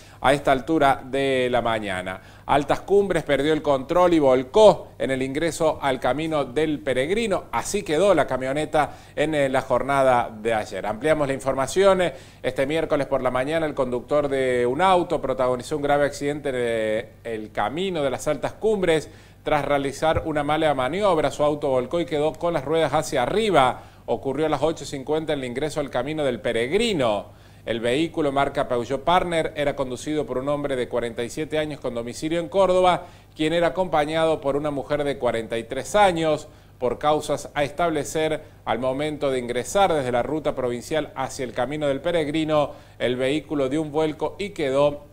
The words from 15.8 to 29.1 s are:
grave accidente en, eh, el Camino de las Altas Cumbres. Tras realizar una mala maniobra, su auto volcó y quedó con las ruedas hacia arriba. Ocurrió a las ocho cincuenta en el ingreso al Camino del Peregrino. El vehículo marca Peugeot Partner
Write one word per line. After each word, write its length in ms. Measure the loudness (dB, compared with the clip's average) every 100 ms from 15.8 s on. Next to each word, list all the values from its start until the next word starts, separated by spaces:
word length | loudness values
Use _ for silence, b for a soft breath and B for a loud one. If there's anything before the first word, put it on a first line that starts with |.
grave 240 | 2 2 2
accidente 440 | -2 -4 -4 -4
en, 40 | -2
eh, 520 | -2 -2 -2 -2 -6 -14
el 260 | -10 -10 -8
Camino 540 | -4 -2 -2 -4 -2
de 60 | -2
las 180 | -2 -4
Altas 240 | -4 -6
Cumbres. 580 | -4 -2 0 2 2 0 B B B
Tras 220 | -2 0
realizar 580 | 2 0 0 0 0 0
una 180 | -2 -2
mala 320 | 0 2 2
maniobra, 560 | 2 0 0 0 2 0
su 140 | 0
auto 240 | 0 0 0
volcó 320 | 0 0 -4
y 40 |
quedó 280 | -2 0 -2
con 200 | -2 -2
las 120 | -2
ruedas 280 | 0 0 2
hacia 300 | 0 0 0
arriba. 580 | 0 0 4 4 4 2 B B -6
Ocurrió 400 | -4 -2 -2 0
a 20 |
las 120 | 2
ocho 240 | 0 -2
cincuenta 500 | -8 -8 -4 -4 -2
en 40 | -4
el 60 |
ingreso 340 | -4 -4 -4 -4
al 100 | -4
Camino 360 | -4 -4 -2
del 160 | -2 -2
Peregrino. 840 | -2 -2 0 0 2 2 2 0 -4 B B B
El 140 | -6 -2
vehículo 540 | 0 0 -2 -2 0
marca 340 | 0 0 0 -2
Peugeot 380 | -2 -2 -4
Partner 480 | 2